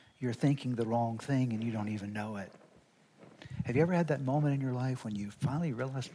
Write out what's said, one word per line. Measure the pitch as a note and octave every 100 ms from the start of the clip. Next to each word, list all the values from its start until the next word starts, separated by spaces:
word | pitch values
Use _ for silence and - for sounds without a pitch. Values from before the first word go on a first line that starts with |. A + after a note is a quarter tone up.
| - -
you're | B2
thinking | A2 C#3+ C#3 C3 A#2
the | A2
wrong | A#2 A#2 A2+
thing | - C3+ B2+
and | A2
you | A#2
don't | A2 G#2
even | G#2 G2+
know | G#2 G#2+ G2+
it. | F#2 - - - _ _ _ - - - - - -
Have | B2+
you |
ever | E3+
had | F3 D#3+
that | C3+
moment | C3 D3 D3 C#3
in |
your | C3
life | B2 C3 B2+
when | A2+
you | G2+ G2+
finally | - C3 D3 E3
realized, | A2+ C3+ C3+ -